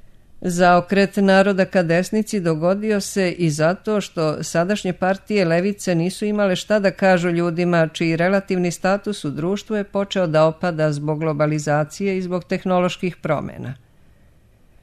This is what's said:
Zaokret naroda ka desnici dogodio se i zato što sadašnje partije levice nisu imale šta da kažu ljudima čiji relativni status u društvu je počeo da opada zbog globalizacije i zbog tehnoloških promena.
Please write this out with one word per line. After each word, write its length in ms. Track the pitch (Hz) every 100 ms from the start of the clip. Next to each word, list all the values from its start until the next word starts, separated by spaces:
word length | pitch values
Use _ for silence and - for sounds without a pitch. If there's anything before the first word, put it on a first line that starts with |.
| - - - -
Zaokret 760 | 185 170 180 180 175 196 196 208
naroda 480 | 196 190 196 190
ka 180 | 185 190
desnici 580 | 165 165 185 214 214 214
dogodio 600 | 170 156 170 202 214 202
se 320 | 202 202 185
i 180 | 170 165
zato 500 | 151 156 185 - 214
što 420 | 196 - 156 147
sadašnje 500 | 160 165 175 208 190
partije 520 | 175 185 196 - 208
levice 500 | 165 165 196 202 -
nisu 320 | 170 175 - 208
imale 300 | 208 202 180
šta 220 | - 214
da 120 | 196
kažu 400 | - 190 185 180
ljudima 580 | 170 170 165 175 170 160
čiji 280 | - 175 165
relativni 540 | 175 196 190 185 175
status 540 | - 185 202 208 202
u 60 | 151
društvu 460 | 139 170 202 - 214
je 80 |
počeo 420 | 202 202 196 196 175
da 180 | 156
opada 480 | 160 160 180 156 156
zbog 260 | 147 151 151
globalizacije 1000 | 160 147 151 151 147 147 151 - 196 190
i 40 |
zbog 220 | 180 175
tehnoloških 720 | - 185 190 180 180 - 180 -
promena. 580 | 180 147 - - 117 - _ _ - _ _ _ _ _ _ _